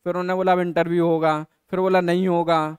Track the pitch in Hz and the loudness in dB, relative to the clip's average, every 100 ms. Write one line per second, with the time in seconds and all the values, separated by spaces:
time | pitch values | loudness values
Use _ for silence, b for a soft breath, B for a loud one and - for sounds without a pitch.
0 | 175 175 180 185 190 180 175 165 170 175 | -6 -4 -2 -2 2 2 0 0 0 0
1 | 170 160 160 156 156 _ _ 185 185 185 | 2 2 0 -2 -6 _ _ -2 0 2
2 | 175 175 190 170 170 165 156 | 2 0 0 0 2 0 -2